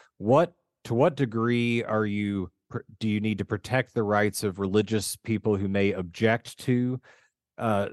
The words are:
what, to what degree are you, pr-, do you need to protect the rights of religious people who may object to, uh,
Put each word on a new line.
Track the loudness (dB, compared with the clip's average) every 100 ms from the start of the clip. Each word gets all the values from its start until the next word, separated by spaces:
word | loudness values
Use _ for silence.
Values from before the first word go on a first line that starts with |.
| -20 -6
what, | 2 4 4 _ _ _
to | -4
what | 2 2 2
degree | -2 0 0 2 2 0
are | 0 0 0
you, | -2 -2 -2 -6 _ -12
pr-, | -12 -12 -6
do | -2
you | 0
need | 0 -2
to |
protect | -2 -6 -2 -2 0
the | -2
rights | 2 2 2 0
of | -4 -2
religious | 0 2 2 0 -2 -8
people | -4 -2 0 0
who | 0
may | 2 2
object | 0 -6 0 2 2 -2 -10
to, | -2 0 0 -4 -10 -20 _ _ _ -6
uh, | -2 0 -2